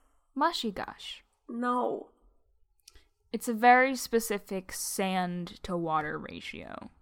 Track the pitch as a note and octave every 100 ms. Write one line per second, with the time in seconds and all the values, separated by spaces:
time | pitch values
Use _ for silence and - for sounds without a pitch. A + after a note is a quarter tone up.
0 | _ _ _ C4+ D#4 E4+ A3+ F#3 - -
1 | - - _ _ - A#3 B3 B3 - -
2 | - _ _ _ _ _ _ _ - -
3 | _ _ - A3 - A3 A#3+ B3 C4 B3+
4 | - A3+ A3 G#3 - F#3+ F#3 - - -
5 | F#3+ F#3 F3+ F3 E3+ - - F3 E3 D#3
6 | D3+ D#3 - E2+ - - - - - -